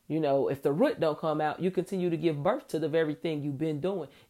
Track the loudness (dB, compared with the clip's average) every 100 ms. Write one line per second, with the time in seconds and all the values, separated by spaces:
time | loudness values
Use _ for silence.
0 | -6 0 2 4 2 0 0 4 2 2
1 | 0 0 -2 0 0 0 -2 -2 -2 -2
2 | 0 0 0 0 0 -2 -2 -2 0 2
3 | 0 -2 -4 -2 -4 -2 -2 -2 -2 -4
4 | -8 -14